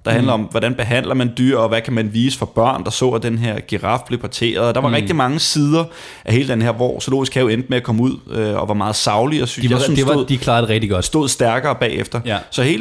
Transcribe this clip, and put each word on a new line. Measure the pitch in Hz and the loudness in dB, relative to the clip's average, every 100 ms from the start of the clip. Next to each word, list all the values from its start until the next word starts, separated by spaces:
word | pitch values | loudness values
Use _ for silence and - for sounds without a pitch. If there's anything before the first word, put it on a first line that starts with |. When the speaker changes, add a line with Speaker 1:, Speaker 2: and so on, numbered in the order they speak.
| - | 0
Speaker 1:
der | |
handler | 113 131 110 | 2 2 0
Speaker 2:
Mm. | |
Speaker 1:
om, | 104 | 0
hvordan | 113 120 123 | -2 -2 -2
behandler | 113 123 98 | 0 0 0
man | 131 123 120 | 0 -2 2
dyr, | 127 127 | 2 4
og | 110 | 2
hvad | 110 | 0
kan | 113 | 0
man | 117 107 | -2 0
vise | 113 127 - | 0 0 0
for | 110 | -4
børn, | - 117 131 | 2 2 0
der | - | -4
så, | - 127 | 0 0
at | 117 | 0
den | 117 113 | -2 -2
her | 117 104 | -2 -4
giraf | - 101 95 117 - | -6 -4 -2 -2 -2
blev | 120 | -6
parteret. | 101 - 117 92 117 117 | -6 -2 -2 0 0 2
Der | |
var | 135 | 0
Speaker 2:
Mm. | 143 | 0
Speaker 1:
rigtig | 120 160 | 0 0
mange | 127 156 | 0 0
sider | - 156 147 160 165 - - - - | 0 2 2 2 0 -8 -20 -10 0
af | |
hele | 117 135 | 0 2
den | 113 | 0
her, | 117 | 0
hvor | 110 123 127 | 0 -2 -2
Zoologisk | - 135 131 | -2 0 0
Have | 135 123 | 0 2
endte | 113 127 | 0 -2
med | 127 | -4
at | |
komme | 123 110 | 0 0
ud, | 127 - - | 0 -2 -6
øh, | 113 107 104 | -4 -2 -2
og | 98 | -2
var | |
meget | 104 101 107 | 0 0 0
saglig, | - 107 131 151 | 0 2 2 0
og | 127 | -2
sy-, | - | 0
Speaker 2:
De | 123 | 0
var, | 123 | 2
Speaker 1:
jeg | |
synes, | 139 139 | 2 2
Speaker 2:
det | 135 | 2
var, | |
Speaker 1:
stod | 143 127 | 2 2
Speaker 2:
de | 127 | 0
klarede | 131 120 | 2 2
det | 113 | 2
rigtig | 110 107 | 0 2
godt. | 92 - | 0 0
Speaker 1:
stod | 156 139 | 0 0
stærkere | - 117 120 147 120 | 2 2 2 0 0
bagefter. | 120 82 107 120 117 | -2 -2 -4 -6 -4
Speaker 2:
Ja. | 101 - | -6 -4
Speaker 1:
Så | - | 0
hele | 127 220 | 0 2